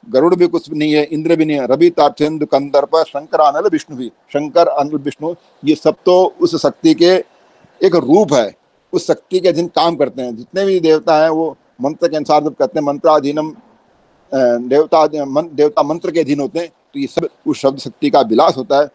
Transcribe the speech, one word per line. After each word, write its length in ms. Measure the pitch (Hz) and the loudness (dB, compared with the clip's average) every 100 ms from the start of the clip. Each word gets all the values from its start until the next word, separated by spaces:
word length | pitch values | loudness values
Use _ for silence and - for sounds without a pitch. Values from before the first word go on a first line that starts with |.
| - | 0
गरुड़ 260 | 123 160 180 | 2 2 2
भी 120 | 175 | 0
कुछ 220 | 170 - | 0 -6
नहीं 240 | 156 151 | -6 -2
है, 100 | 151 | 0
इंद्र 320 | 147 156 160 170 | -2 -4 -2 0
भी 100 | 156 | 0
नहीं 120 | 147 | -2
है, 100 | 123 | -2
"रवि 220 | 131 175 | 2 2
तार्छेन्दु 560 | 170 165 - 151 156 147 | 4 0 2 -4 -2 -2
कंदर्प 580 | 139 143 143 143 160 156 | -2 2 0 2 0 -2
शंकर 320 | 143 156 160 | -6 -6 2
अनल 300 | 151 143 202 | 2 2 -2
विष्णु 280 | 170 - 135 | -4 -8 -14
भी", 100 | 120 | -14
शंकर, 600 | _ _ 143 151 135 165 | _ _ -6 -2 0 2
अनल, 280 | 143 143 151 | 0 -4 -4
विष्णु, 400 | 143 - 156 170 _ _ 139 | -8 -8 -10 -10 _ _ -2
ये 100 | 151 | 0
सब 200 | 160 160 - | 0 0 2
तो 300 | 180 185 - | 4 2 0
उस 200 | 170 156 | -2 0
शक्ति 320 | 147 - 165 | -2 0 0
के 300 | 156 170 185 - _ _ _ _ _ | 4 4 2 -2 _ _ _ _ _
एक 120 | 185 170 | 0 0
रूप 380 | 127 165 202 | 2 2 4
है, 220 | 139 107 - _ _ _ | 2 0 -6 _ _ _
उस 140 | - - | -6 -2
शक्ति 320 | 165 _ 185 | -4 _ 0
के 100 | 180 | 0
अधीन 180 | 156 175 | 0 -2
काम 280 | - 165 160 | 0 0 0
करते 260 | 135 127 | -4 -4
हैं। 160 | 123 113 | -10 -10
जितने 280 | 123 190 196 | -10 -4 -2
भी 140 | 185 | 0
देवता 440 | 160 156 160 151 | 2 2 2 2
हैं 60 | 160 | 2
वो 280 | 160 165 135 _ _ | 0 -4 -8 _ _
मंत्र 260 | 127 151 170 | -8 -2 -2
के 100 | 151 | -2
अनुसार 260 | 147 151 | 0 0
जब 120 | 151 131 | 0 -2
कहते 240 | 131 160 | -4 -2
हैं, 60 | 147 | -4
"मंत्राधीनम", 680 | 143 165 156 139 151 156 - _ _ _ _ _ _ _ | -2 2 2 0 -4 -6 -10 _ _ _ _ _ _ _
अ, 240 | 135 123 120 | 0 0 0
देवता, 680 | 123 139 156 165 151 151 139 | 0 0 2 2 2 0 -4
मन-, 260 | 135 170 | -4 -4
देवता 320 | 147 147 147 | 0 0 0
मंत्र 280 | 143 165 165 | -4 -4 -4
के 80 | 156 | -4
अधीन 200 | 143 143 | -2 -2
होते 200 | 131 160 | -4 -6
हैं, 80 | 170 | -10
तो 320 | _ _ 143 | _ _ -10
ये 80 | 135 | -6
सब 220 | - 151 _ - | -4 -6 _ -6
उस 100 | 147 | -2
शब्द 220 | 135 139 | -2 -2
शक्ति 300 | 127 - 143 | -12 -4 0
का 120 | 147 | 2
विलास 360 | 120 110 160 139 | 2 2 2 0
होता 220 | 113 139 | -2 0
है। 80 | 147 | 0